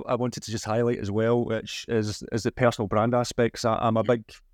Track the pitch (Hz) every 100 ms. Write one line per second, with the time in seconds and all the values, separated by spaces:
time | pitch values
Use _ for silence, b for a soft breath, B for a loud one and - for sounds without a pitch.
0 | 117 120 123 - - 110 - 110 120 123
1 | 98 101 113 120 120 110 - - - 113
2 | 107 104 - 113 113 - 123 - 104 107
3 | 113 123 120 - 117 - 117 110 117 110
4 | 110 120 - - _